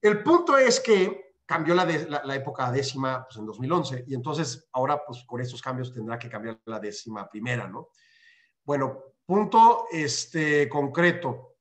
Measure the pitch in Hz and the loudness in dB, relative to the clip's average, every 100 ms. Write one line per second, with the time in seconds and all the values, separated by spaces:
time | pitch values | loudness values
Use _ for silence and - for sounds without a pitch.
0 | 214 208 - 339 339 277 262 - - 202 | 4 4 4 4 6 6 6 4 4 4
1 | 185 - - _ - 147 156 175 165 156 | 4 -2 -14 _ -4 -2 2 4 4 0
2 | 151 147 135 135 139 - 131 131 127 135 | -2 -6 -4 -6 -6 -4 -2 -2 -4 -4
3 | 131 127 127 113 107 104 131 175 135 127 | -4 -4 -10 -14 -14 -8 -2 -2 -2 -8
4 | 123 131 123 147 147 - _ 131 135 147 | -8 -8 -6 -6 -6 -8 _ -4 -2 -2
5 | - 123 _ 123 123 123 131 127 127 120 | -4 -16 _ -8 -8 -8 -8 -8 -8 -10
6 | 110 117 120 110 113 110 - 110 104 104 | -10 -10 -10 -12 -12 -14 -12 -10 -10 -12
7 | - 107 95 107 120 120 95 107 - _ | -14 -14 -12 -10 -6 -6 -6 -14 -18 _
8 | _ _ _ _ _ _ - 143 131 - | _ _ _ _ _ _ -4 -2 -2 -6
9 | - _ - 196 214 226 226 233 - 165 | -18 _ -2 0 4 8 8 6 -2 -4
10 | 147 - - 165 156 147 143 147 139 160 | -4 -4 -6 -4 2 2 2 0 -2 2
11 | 175 165 135 120 - _ | 2 2 -6 -8 -14 _